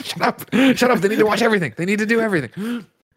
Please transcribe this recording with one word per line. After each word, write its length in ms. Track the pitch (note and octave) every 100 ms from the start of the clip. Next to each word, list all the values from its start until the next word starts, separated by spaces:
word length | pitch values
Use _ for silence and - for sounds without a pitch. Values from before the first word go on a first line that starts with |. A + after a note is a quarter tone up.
Shut 200 | - E3+
up. 220 | A#3+ - - A3 C4+ A#3+
Shut 140 | B3
up. 80 | A#3+
They 100 | G3
need 120 | A3
to 60 | G#3+
watch 140 | G#3
everything. 320 | A#3 G#3+ D3 G#2+
They 80 |
need 160 | F3 G#3
to 60 | G#3+
do 140 | A#3
everything. 640 | A3+ F3+ A#2+ - A3 A#3+
<gasps> 0 | E3+ _ _